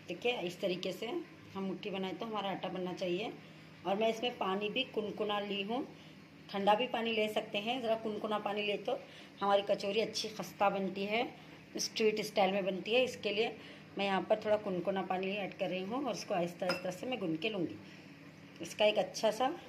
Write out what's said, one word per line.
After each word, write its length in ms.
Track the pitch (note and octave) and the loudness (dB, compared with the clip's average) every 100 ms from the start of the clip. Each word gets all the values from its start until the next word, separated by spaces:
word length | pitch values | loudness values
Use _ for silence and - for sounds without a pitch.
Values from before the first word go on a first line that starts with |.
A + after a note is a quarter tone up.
| - | -10
देखिए 300 | C#3+ D#3+ A#3+ | -2 0 0
इस 200 | F3 - | -2 -2
तरीके 320 | G3 F3+ F#3 | -2 0 -2
से 200 | F3+ A3+ F4 - - - | -4 -4 -4 -6 -14 -12
हम 80 | G3 | -6
मुट्ठी 260 | F#3+ E3 G#3 | -4 -4 -4
बनाए 220 | F#3+ F#3+ | -4 -4
तो 140 | F3 A3+ | -4 -4
हमारा 240 | G#3+ G3 | -2 -2
आटा 180 | F3+ F#3 | -2 -4
बनना 220 | F3+ F3+ | -4 -4
चाहिए। 380 | E3+ F#3 F3+ A#3+ - - - - - F3 | -2 -2 0 -2 -8 -14 -18 -18 -8 0
और 100 | G3 | 4
मैं 120 | A3+ | 4
इसमें 260 | A3 B3 - | 2 -2 0
पानी 300 | G3 G3 G#3 | 0 0 0
भी 120 | G#3+ C4 | 0 0
कुनकुना 500 | - G#3 - G#3 G#3 | -2 -4 -2 -2 0
ली 220 | G3+ G3 | -2 -2
हूँ, 220 | G3 B3 F#4+ - - - - - - | -2 -2 -4 -10 -18 -20 -20 -20 -6
ठंडा 260 | G3+ G3+ | 0 4
भी 120 | G#3+ B3+ | 4 4
पानी 240 | A#3+ A3+ | 0 0
ले 140 | A3 G#3+ | 2 2
सकते 280 | G#3+ - G#3 | 0 -2 -2
हैं। 200 | G#3+ C4 | -2 -2
ज़रा 120 | A3+ A3 | 0 0
कुनकुना 420 | A3 G3+ G#3+ G#3 | 0 -2 -2 0
पानी 220 | G#3 G#3 | 0 0
ले 140 | G#3 G3 | 0 0
तो 220 | B3 C#4 - - - - | 0 -4 -4 -16 -18 -2
हमारी 220 | G3+ G3+ | 4 6
कचौरी 360 | G3+ G3 G3+ G#3 | 6 2 2 2
अच्छी 280 | G#3 - G#3+ | 0 0 -4
खस्ता 380 | - F3+ - G3+ | -6 -8 2 4
बनती 340 | F#3+ F#3+ G3 G3 | 4 0 -2 0
है, 220 | A3 C#4 - - - - - | 0 0 -4 -18 -18 -10 -4
स्ट्रीट 420 | - - A3 - | -4 4 4 4
स्टाइल 300 | - - F#3+ | 0 4 6
में 120 | G3+ | 4
बनती 300 | F#3 F#3 G#3+ | 2 -2 2
है। 100 | A#3+ | 4
इसके 260 | B3 - G#3+ | 4 0 -2
लिए 240 | G3+ A#3 - - - - | 2 0 -2 -14 -16 -10
मैं 140 | - | -2
यहाँ 160 | G3 F#3+ | 2 2
पर 180 | F3 G#3 | 4 2
थोड़ा 120 | A3 G#3 | 4 2
कुनकुना 440 | G#3 F3+ F3 F#3+ | 4 0 0 0
पानी 280 | F3+ F#3 F#3+ | 0 0 0
ऐड 200 | G3+ F#3 - | -2 -4 -2
कर 100 | F#3 | -2
रही 140 | F#3 | -2
हूँ 220 | F#3+ B3+ | -2 -2
और 80 | C4+ | -2
इसको 220 | F3+ - | -4 -2
आहिस्ता 320 | F#3+ F3 - F3+ | 0 0 0 0
आहिस्ता 240 | F3+ F#3 | 0 -2
से 160 | F3 B3 | -4 -4
मैं 120 | B3+ | -2
गूँध 180 | F#3 D#3+ | 0 0
के 100 | A3+ | 0
लूँगी। 280 | G#3 - - - - - - - - - - | 0 -2 -4 -12 -18 -18 -18 -18 -18 -20 -12
इसका 220 | - - | -10 4
एक 140 | G#3+ G#3 | 6 6
अच्छा 320 | - - A3 | 2 2 0
सा 180 | G#3 C4 E4+ | 4 2 0